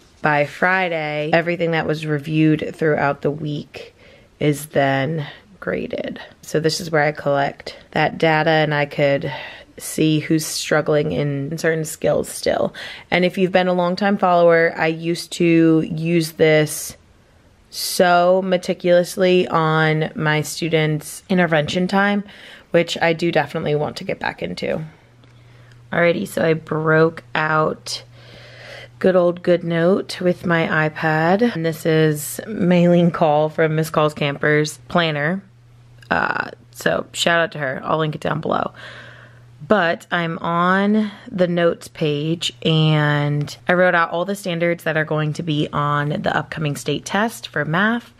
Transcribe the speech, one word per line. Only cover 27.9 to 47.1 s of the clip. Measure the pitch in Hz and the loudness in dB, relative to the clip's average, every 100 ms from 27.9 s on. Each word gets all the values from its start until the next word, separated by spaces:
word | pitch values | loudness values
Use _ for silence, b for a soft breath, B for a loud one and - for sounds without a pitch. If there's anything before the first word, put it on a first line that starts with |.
| - - B B B B B B B B - | -12 -12 B B B B B B B B 0
good | 185 185 | 2 4
old | 175 175 | 4 0
GoodNote | 180 175 170 165 170 202 - - | 2 2 2 2 4 2 0 -2
with | 180 175 180 | -2 0 0
my | 165 165 156 156 | 0 2 2 0
iPad. | 156 160 156 165 202 240 170 | 0 0 2 4 4 2 0
And | 165 | -4
this | 160 165 | -2 2
is | 160 156 151 - - - | 4 4 2 -4 -10 -8
Maylene | 220 175 180 175 175 170 | -2 4 6 6 6 4
Call | 165 160 147 156 | 4 2 2 0
from | 156 160 156 | 0 0 0
Miss | 160 | 0
Call's | - 151 | 2 0
Campers | 147 147 139 151 151 151 - - | 0 -4 0 2 2 0 -4 -4
Planner. | 175 165 147 151 190 - - - - - - - | 0 0 0 -2 -4 -8 -20 -20 -20 -20 -18 -4
Uh, | 85 - - - - - | -2 0 -2 -6 -10 -20
so | - - - - | -4 -2 -2 -4
shout | - - 170 | -2 0 2
out | 165 | 0
to | 151 | -4
her. | 135 139 | -8 -6
I'll | - 156 | -4 -2
link | 156 156 | -2 -4
it | |
down | 170 156 | -4 -2
below. | - - - B B B B B B B B - 151 | -2 -2 -2 B B B B B B B B -14 0
But | 208 170 - - | 2 2 -2 -4
I'm | 175 165 165 | -4 -2 -4
on | 170 170 180 190 202 214 214 B B | -2 0 2 2 2 0 0 B B
the | 175 180 | -2 0
notes | 175 170 - - | 2 0 0 -10
page, | - 156 147 151 170 - - | -4 -2 -2 -2 -2 -4 -4
and | - 160 156 151 147 147 147 147 147 - - | 0 2 4 4 2 2 0 -2 -4 -8 0
I | |
wrote | 180 180 | 2 4
out | 170 165 | 4 0
all | 170 180 | -2 -4
the | 202 | -6
standards | 196 170 170 170 165 | -4 -2 0 -2 -2
that | 156 | -2
are | 156 | -2
going | 151 151 | -2 -2
to | 147 | -4
be | 170 147 151 | -4 -2 -2
on | 147 147 147 147 | -2 -2 0 -2
the | 151 - - | -2 -2 -4
upcoming | 156 - 151 139 | -4 -6 -4 -4
state | - 143 | -4 -6
test | - | -4